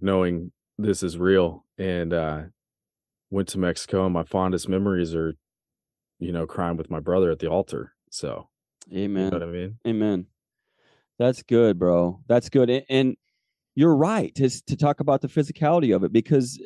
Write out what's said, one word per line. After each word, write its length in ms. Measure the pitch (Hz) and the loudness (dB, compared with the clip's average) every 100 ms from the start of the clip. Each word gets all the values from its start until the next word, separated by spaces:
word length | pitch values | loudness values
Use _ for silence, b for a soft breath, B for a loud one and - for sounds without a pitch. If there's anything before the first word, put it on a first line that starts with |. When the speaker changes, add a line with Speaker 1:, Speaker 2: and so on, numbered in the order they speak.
Speaker 1:
knowing 500 | 95 95 90 87 87 - _ - | 0 0 0 -2 -8 -16 _ -6
this 240 | 104 92 | -4 -2
is 160 | 90 85 | -4 -2
real. 460 | 92 95 85 80 _ - | 2 4 2 -2 _ -8
And, 340 | 95 87 82 | -4 -4 -2
uh, 300 | 85 78 76 87 _ _ _ _ _ _ _ - | -2 -2 -6 -10 _ _ _ _ _ _ _ -8
went 200 | 98 92 | -6 -4
to 100 | 95 | -2
Mexico, 460 | 90 85 - 95 | -2 -2 -2 0
and 100 | 95 | 0
my 80 | 85 | 0
fondest 460 | 82 95 92 90 - | -2 -2 0 -2 -2
memories 440 | 95 101 90 82 | -2 0 0 -2
are, 220 | 82 80 78 _ _ _ _ _ _ _ - | -2 -4 -6 _ _ _ _ _ _ _ -12
you 100 | 87 | -8
know, 160 | 85 80 | -6 -6
crying 300 | - 87 85 | -4 -4 -4
with 160 | 78 | -6
my 80 | 78 | -8
brother 320 | 85 90 90 | -2 2 2
at 80 | 78 | 0
the 80 | 80 | -2
altar. 440 | 87 - 65 - _ _ | -2 -4 -8 -12 _ _
So, 400 | - 71 50 - _ _ _ - | -12 -10 -10 -14 _ _ _ -12
Speaker 2:
Amen. 300 | 95 101 98 | -6 -4 -2
Speaker 1:
you 60 | 95 | -2
know 80 | 87 | -4
what 100 | 85 | -6
I 20 | |
mean? 280 | 87 95 113 | -8 -10 -8
Speaker 2:
Amen. 420 | 117 110 107 95 90 _ _ _ _ _ _ _ _ - | -4 0 0 -2 -4 _ _ _ _ _ _ _ _ -2
That's 240 | 123 127 | -2 -2
good, 340 | - 117 113 90 | 2 4 4 4
bro. 440 | 90 87 87 90 - | 2 2 2 -2 0
That's 200 | 120 - | 0 2
good. 220 | 135 120 | 2 4
And, 140 | 131 - | 0 0
and 280 | 135 131 - _ _ _ _ _ | 0 2 -2 _ _ _ _ _
you're 220 | 131 165 143 | 2 4 4
right 360 | 170 220 131 - | 2 0 -4 0
to, 80 | |
s-, 180 | 131 - | 0 0
to 140 | - - | -6 0
talk 240 | 147 143 | 0 0
about 220 | 147 135 | 0 0
the 60 | 135 | 0
physicality 640 | 160 143 - 151 175 135 | -2 -2 0 2 2 4
of 100 | 92 | 2
it, 80 | 92 | 2
because 460 | 117 - 147 123 - | 2 4 2 0 -6